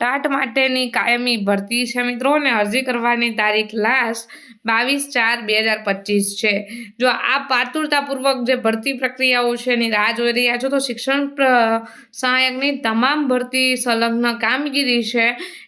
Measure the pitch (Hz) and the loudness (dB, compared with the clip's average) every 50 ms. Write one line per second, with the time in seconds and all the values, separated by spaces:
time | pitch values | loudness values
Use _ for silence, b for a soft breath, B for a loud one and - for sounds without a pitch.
0 | 240 240 262 285 269 302 277 269 277 240 220 269 262 262 262 254 254 240 226 226 | -2 -2 0 0 0 -2 0 0 -2 -2 0 0 2 2 2 0 -2 -2 -2 0
1 | 202 233 240 240 240 247 240 220 202 196 202 196 196 202 233 240 247 240 - 247 | 0 2 0 2 2 0 0 0 2 0 0 0 0 -2 -2 -2 -2 0 -2 -2
2 | 247 247 247 233 220 269 294 302 294 277 240 220 208 202 208 262 262 262 240 240 | -2 -2 -2 0 2 2 2 4 2 2 2 2 2 2 0 0 0 0 -2 0
3 | 226 240 240 233 233 233 220 208 214 214 214 214 214 214 214 226 208 220 254 269 | 2 2 2 2 0 -2 0 0 0 2 2 0 0 -2 -2 0 0 2 2 2
4 | 247 226 233 226 - B B B B B 240 B - 220 226 226 240 254 285 277 | 0 0 -4 -6 -10 B B B B B -20 B -4 0 0 2 2 2 0 -2
5 | 277 277 - 254 226 226 233 240 220 208 214 214 220 220 220 214 214 208 196 196 | -2 -2 -2 0 2 2 0 -2 -2 0 0 2 2 2 0 0 -2 -2 -4 -4
6 | 196 - 208 202 196 202 - - - 214 202 202 202 B B 240 233 202 B - | -2 0 0 0 0 0 -2 -2 0 0 0 0 -4 B B -12 -14 -14 B -2
7 | 240 254 233 - - - 254 277 254 - 269 240 254 247 - 311 311 294 302 285 | 0 0 0 0 0 -2 -2 -2 -2 -2 -2 -2 -2 -2 -4 -4 -2 0 0 0
8 | 277 254 269 262 254 277 269 247 247 233 262 247 202 220 220 220 220 277 269 254 | 0 -2 -6 -2 0 0 0 0 0 0 0 0 0 0 -2 0 -2 -4 -4 -2
9 | 269 247 254 - 262 254 247 247 247 240 240 240 240 247 247 233 233 226 220 208 | -4 -4 -2 -2 0 2 2 2 2 0 -2 -2 -2 -2 0 0 0 0 0 0
10 | 208 226 233 214 240 240 233 233 247 247 240 240 240 269 269 277 269 - 233 226 | 0 0 0 0 0 0 0 2 0 0 0 0 -2 0 0 -2 -2 -4 -6 -6
11 | - 269 269 285 285 277 285 285 277 262 254 240 226 226 226 226 226 B B B | -2 -2 0 0 0 -2 0 2 2 4 6 4 4 4 2 0 -2 B B B
12 | B B - - - 254 254 254 262 262 254 254 269 285 285 285 - 226 220 226 | B B -10 -4 -2 0 2 2 2 0 0 0 0 0 -2 0 -2 0 0 2
13 | 233 269 294 302 302 254 254 247 247 247 247 262 262 262 254 247 254 247 233 226 | 2 2 2 2 2 2 2 0 0 0 0 0 2 2 2 0 0 0 0 2
14 | 233 233 226 233 240 240 233 226 220 220 247 262 294 302 262 277 277 247 240 240 | 2 0 0 0 0 0 0 0 0 0 0 0 -2 -2 0 0 0 2 2 0
15 | 226 220 - 240 226 233 247 254 339 370 B B B | 0 0 0 0 0 0 0 -2 -8 -14 B B B